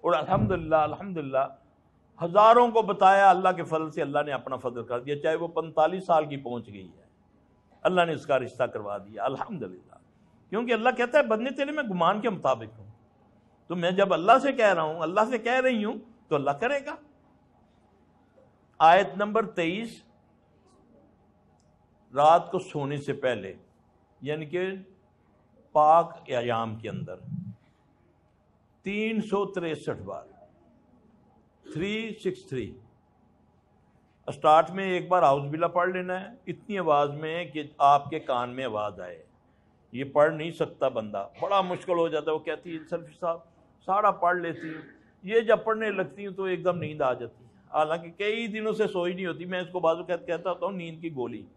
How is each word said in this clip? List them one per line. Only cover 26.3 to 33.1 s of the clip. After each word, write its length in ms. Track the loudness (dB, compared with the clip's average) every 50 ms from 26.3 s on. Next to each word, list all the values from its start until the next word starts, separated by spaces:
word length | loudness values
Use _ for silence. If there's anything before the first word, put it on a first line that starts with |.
अयाम 460 | -2 -2 0 0 -2 -2 -2 -4 -6 -8
के 80 | -10 -10
अंदर, 280 | -8 -8 -8 -10 -12 -14 -12 -12 -12 -10 -10 -12 -16 _ _ _ _ _ _ _ _ _ _ _ _ _ _ _ _ _ _ _ _ _ _ _ _ _ _
तीन 360 | -8 -4 -4 -4 -2 -2 -2
सौ 240 | -2 -2 -2 -2 -2
तिरसठ 520 | -2 -4 -6 -4 -4 -6 -6 -6 -8 -8
बार, 300 | -8 -8 -12 -12 -12 -14 -16 -20 -20 -20 _ _ _ _ _ _ _ _ _ _ _ _ _ _ _ _ _ _ _ _ _ _ _ _
थ्री 520 | -14 -8 -6 -6 -4 -4 -6 -6 -8 -10 -6 -6
सिक्स 260 | -6 -6 -6 -12 -10
थ्री। 260 | -8 -8 -8 -8 -12 -18 -20 -20 _ _ _ _